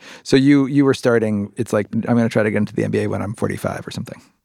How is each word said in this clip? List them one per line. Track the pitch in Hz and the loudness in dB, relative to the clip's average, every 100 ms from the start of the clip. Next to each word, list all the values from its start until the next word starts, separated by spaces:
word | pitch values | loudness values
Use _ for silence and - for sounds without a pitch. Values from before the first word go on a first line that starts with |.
| - - | -20 -18
So | - 135 | 0 4
you, | 135 143 131 | 6 4 4
you | 143 | 2
were | 135 | 2
starting, | 127 127 117 107 104 101 - | 2 2 2 2 -2 -4 -6
it's | 113 | -2
like, | 110 104 | -2 -2
"I'm | 113 | -4
gonna | 104 117 113 | 0 0 2
try | 113 | 0
to | 107 | 0
get | 104 | 0
into | 104 | -2
the | - | -2
N | 107 | -2
B | 107 | -2
A | 104 | -2
when | 104 | -4
I'm | 98 | -6
forty-five | - 101 - - - | -4 -6 -4 -6 -8
or | - | -10
something." | - 113 - _ _ | -12 -12 -14 _ _